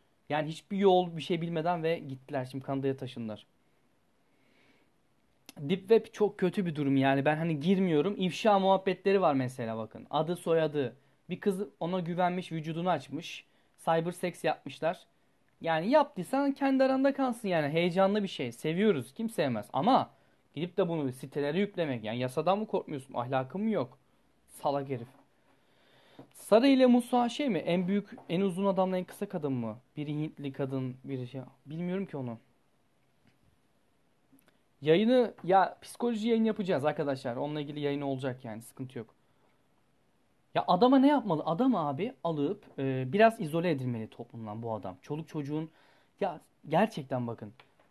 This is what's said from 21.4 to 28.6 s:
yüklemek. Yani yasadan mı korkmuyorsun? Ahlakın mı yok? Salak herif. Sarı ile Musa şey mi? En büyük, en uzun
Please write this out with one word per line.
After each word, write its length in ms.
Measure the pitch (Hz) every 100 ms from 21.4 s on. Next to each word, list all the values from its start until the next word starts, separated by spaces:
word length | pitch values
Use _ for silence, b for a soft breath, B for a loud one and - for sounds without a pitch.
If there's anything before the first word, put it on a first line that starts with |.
| 143 165
yüklemek. 460 | 202 185 156 123
Yani 140 | 107 120
yasadan 400 | 127 156 160 202
mı 80 | 214
korkmuyorsun? 480 | 185 - 147 -
Ahlakın 460 | - 120 131 131 -
mı 100 | 220
yok? 280 | 190 123 - _ _ _ _ _
Salak 400 | - 156 139 135
herif. 200 | 127 117 - _ _ b b b b b b b b b
Sarı 360 | - - 214 277
ile 180 | 262 254
Musa 420 | 247 240 247 240
şey 200 | 240 285
mi? 100 | 170
En 300 | - 175 180
büyük, 220 | 202 - - -
en 120 | 170
uzun 260 | 196 175